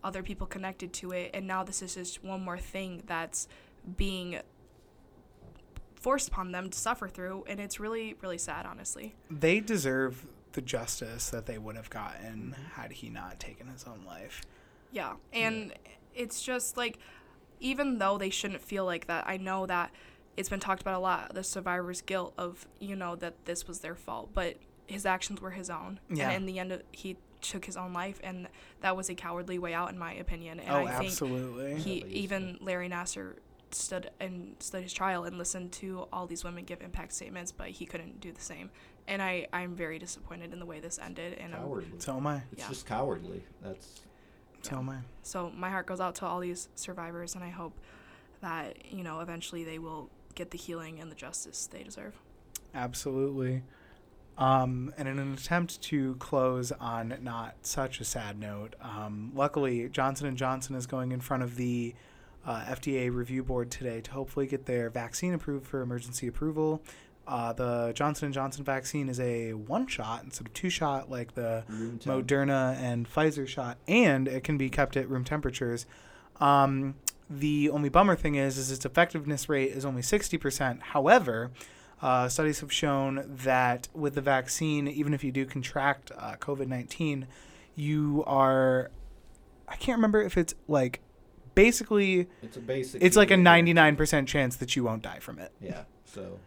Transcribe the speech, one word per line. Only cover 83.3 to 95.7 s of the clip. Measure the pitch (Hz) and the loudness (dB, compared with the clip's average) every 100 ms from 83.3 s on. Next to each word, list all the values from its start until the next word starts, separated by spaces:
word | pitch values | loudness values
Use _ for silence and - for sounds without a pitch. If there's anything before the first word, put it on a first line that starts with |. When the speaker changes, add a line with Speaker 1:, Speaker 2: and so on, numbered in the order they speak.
| 135 | -2
Speaker 2:
that | 131 127 127 123 - | 4 6 6 2 -2
with | - 147 143 | -2 0 2
the | |
vaccine, | 135 135 131 - 160 147 143 | 4 4 4 0 2 2 0
even | 147 143 | 0 2
if | 147 | 2
you | 139 | 2
do | 131 135 | 0 0
contract, | 139 127 - 139 139 - - | -2 -2 2 4 2 -2 -10
uh, | - - | -8 -6
covid | - 139 131 | -4 -2 0
nineteen, | 127 123 - 160 139 131 - - - - - | -2 -4 -2 0 0 -4 -14 -20 -20 -16 -4
you | 147 151 147 147 - | 2 4 4 4 4
are, | 135 135 131 131 127 120 - - - - - - - - | 8 8 8 8 6 2 -8 -16 -18 -20 -20 -20 -20 -12
I | - | -4
can't | - 233 | 2 6
remember | 220 214 | 8 8
if | 208 180 | 6 4
it's, | 170 - - | 2 0 2
like, | 147 127 - - - - - - - | 4 4 0 -12 -20 -20 -20 2 10
basically, | 220 233 214 208 196 185 180 - | 10 8 4 4 6 4 2 -4
Speaker 3:
It's | 113 - | -14 -12
a | |
basic | 117 135 131 - | -4 -2 -2 6
Speaker 2:
it's | 180 180 | 10 12
like | 202 | 12
a | |
Speaker 3:
guarantee. | 196 | 12
Speaker 2:
ninety-nine | 175 170 170 170 156 147 | 12 12 12 10 10 10
percent | 156 156 135 | 6 6 4
chance | 151 131 123 | 4 2 2
that | 123 135 | -2 2
you | |
won't | 120 110 | 2 0
die | 107 87 | -4 -10
from | - 76 | -10 -10
it. | 92 - | -12 -12
Speaker 3:
Yeah, | 95 | -8